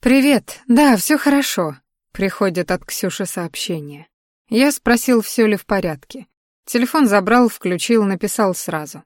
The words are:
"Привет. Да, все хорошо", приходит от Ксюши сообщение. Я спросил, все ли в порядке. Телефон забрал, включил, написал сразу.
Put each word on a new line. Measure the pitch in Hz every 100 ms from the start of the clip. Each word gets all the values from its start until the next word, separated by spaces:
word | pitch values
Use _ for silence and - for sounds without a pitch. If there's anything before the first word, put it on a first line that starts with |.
"Привет. | 254 269 269 254 - - -
Да, | 233 294 226
все | - 302
хорошо", | - 285 269 - 165 139 _ _ _
приходит | - 196 - 196 175 175
от | 180
Ксюши | - - 190 - 190
сообщение. | - 170 - - 170 147 143 151 _ _ _ _
Я | 220 277
спросил, | 277 - 240 - 240
все | 214 - 220
ли | 202
в | -
порядке. | 196 185 147 _ 262 - _ _ _
Телефон | - 240 247 320 262
забрал, | 202 190 233 240
включил, | - 185 180 - 233
написал | 202 190 208 - 202
сразу. | 180 - 165 151 151